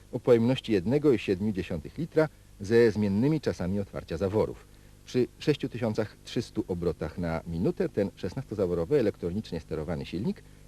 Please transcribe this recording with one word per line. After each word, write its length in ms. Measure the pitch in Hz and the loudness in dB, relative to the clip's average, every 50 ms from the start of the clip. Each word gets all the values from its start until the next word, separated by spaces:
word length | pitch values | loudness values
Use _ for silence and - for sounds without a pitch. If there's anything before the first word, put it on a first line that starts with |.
| - - - | -16 -10 -10
o 80 | 123 | -2
pojemności 520 | - - 123 117 113 120 131 131 - - 110 | 4 6 6 6 6 4 2 0 0 0 2
jednego 400 | 98 85 104 127 151 143 151 127 | 2 2 2 0 2 4 4 4
i 60 | 101 | 4
siedmiu 340 | - - 101 87 104 110 104 | 2 0 0 0 0 -2 -2
dziesiątych 460 | 95 85 - 92 80 73 - - - | -2 -4 -4 -4 -8 -8 -8 -8 -8
litra 300 | 165 165 - 147 156 151 - - - - - - | -8 -2 2 2 2 2 0 -10 -20 -20 -16 -10
ze 300 | 101 92 113 117 120 117 | -2 4 6 6 6 6
zmiennymi 500 | 98 107 104 101 98 104 123 143 160 151 | 6 4 2 2 2 2 2 2 2 0
czasami 400 | - 120 90 - 92 87 98 101 | 0 -2 -4 -2 -2 -2 -2 -2
otwarcia 360 | 101 - - 71 - - 82 | -4 -4 -6 -10 -8 -6 -4
zaworów. 500 | 80 98 95 95 107 90 - 60 - - - - - - - - - - | -2 -2 0 2 2 0 0 -2 -10 -16 -20 -20 -20 -20 -20 -20 -20 -12
Przy 220 | - - 127 123 - - - | -4 0 0 0 0 -2 -6
sześciu 300 | - - 147 - - 131 | 0 0 0 0 -2 -8
tysiącach 480 | - 120 123 113 107 113 113 107 - - - | -6 -2 -2 -2 0 0 -2 -4 -4 -16 -14
trzystu 400 | - - 131 117 - - - - - | -8 -6 -6 -6 -6 -4 -6 -4 -4
obrotach 500 | 95 87 85 85 80 - 85 78 - - | -4 -2 -2 -2 -2 -2 -6 -8 -6 -4
na 220 | 87 82 82 80 - | -4 -2 -2 -4 -4
minutę 420 | 87 82 82 98 160 175 - 185 156 | -6 -4 -2 -2 -2 -2 -2 -4 -4
ten 220 | - 120 101 98 - | 0 -2 -2 -2 -2
szesnastozaworowy, 840 | - - 92 - 135 135 - 110 101 101 90 87 85 82 82 143 147 | -8 -10 -8 -8 -8 -10 -8 -4 -2 -2 0 0 -2 0 2 2 2
elektronicznie 600 | 117 101 - - - 87 85 107 110 - - 82 | 2 2 -2 -2 -4 -4 -4 -4 -6 -6 -8 -10
sterowany 460 | - - 80 76 78 80 87 73 67 | -8 -6 -6 -6 -4 -4 -6 -6 -6
silnik 360 | - - 85 110 175 208 - - - - - - | -6 -6 -4 -4 -4 -4 -6 -10 -20 -20 -20 -10